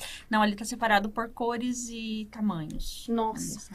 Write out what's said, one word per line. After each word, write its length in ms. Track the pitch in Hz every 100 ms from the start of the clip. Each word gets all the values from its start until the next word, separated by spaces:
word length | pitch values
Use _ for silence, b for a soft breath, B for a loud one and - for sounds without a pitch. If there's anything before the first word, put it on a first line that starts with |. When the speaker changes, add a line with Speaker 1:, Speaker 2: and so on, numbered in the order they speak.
| B B B
Speaker 1:
Não, 140 | 214
ali 120 | 214
tá 80 | 202
separado 460 | 220 240 226 208 208
por 220 | 226 233
cores 580 | - 233 233 247 247 240
e 380 | 233 226 220 214
tamanhos. 760 | 226 208 165 156 - - - -
Speaker 2:
Nossa, 320 | 233 220 -
Speaker 1:
Ali, 200 | - 208 -